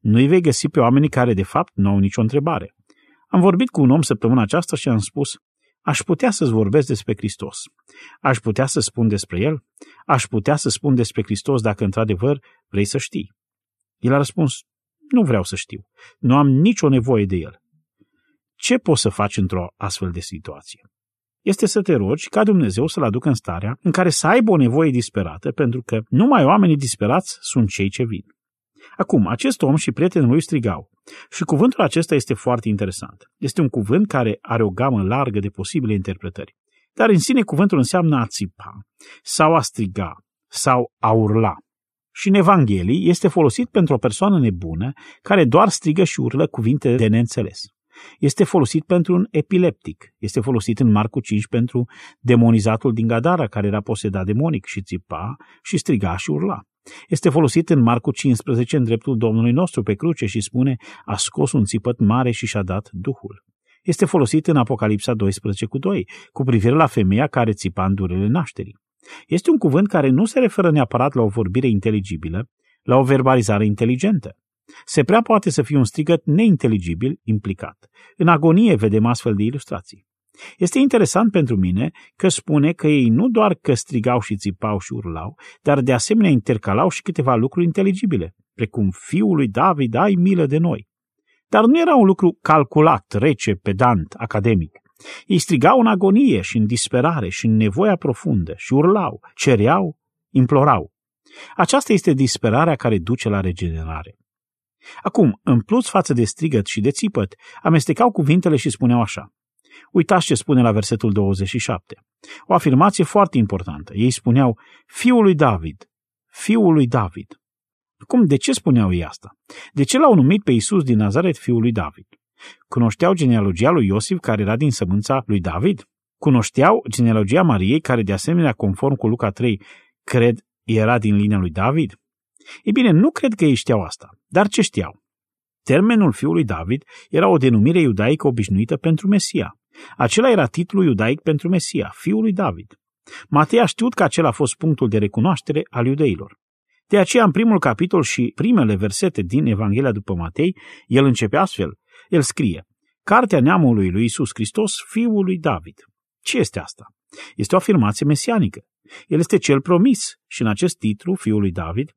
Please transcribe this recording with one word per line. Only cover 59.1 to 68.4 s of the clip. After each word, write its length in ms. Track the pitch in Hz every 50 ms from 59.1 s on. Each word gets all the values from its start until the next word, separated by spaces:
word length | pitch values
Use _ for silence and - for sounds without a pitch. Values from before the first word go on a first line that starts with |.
| 135
Domnului 360 | 113 117 113 110 113 113 120 120
nostru 300 | 143 185 175 - - 107
pe 120 | - 104
cruce 320 | - - 165 165 - 135
și 140 | 101 - 113
spune: 360 | 101 - - 120 127 139 127 113 - - - - -
„A 120 | - 104
scos 360 | 95 - - - - 147 135 -
un 120 | 143 104
țipăt 340 | - - 110 - 123 117 -
mare 320 | 117 101 110 123 127 123
și 160 | 113 - -
și-a 160 | 110 - 107 98
dat 260 | 90 92 98 104 _ -
Duhul.” 520 | 92 92 139 131 - - - 104 - _ _ _ _ _ _ _ _ _
Este 220 | 185 165 - 202
folosit 420 | 160 - 180 139 110 - 156 156
în 100 | - 165
Apocalipsa 580 | 143 123 - 135 110 110 107 107 104 - - 120
doisprezece 520 | 107 101 98 98 - _ 110 98 - -
cu 120 | 110 - 139
doi, 300 | 135 180 202 156 120 _ - - - _ _
cu 120 | - 135
privire 300 | 127 123 110 95 117 127
la 120 | 156 160
femeia 400 | 131 - 120 104 92 98 107 139
care 260 | 156 - 131 120 110 104
țipa 320 | - - - 92 - 92
în 100 | 95 98
durerile 320 | 98 95 90 90 92 98
nașterii. 520 | 107 117 170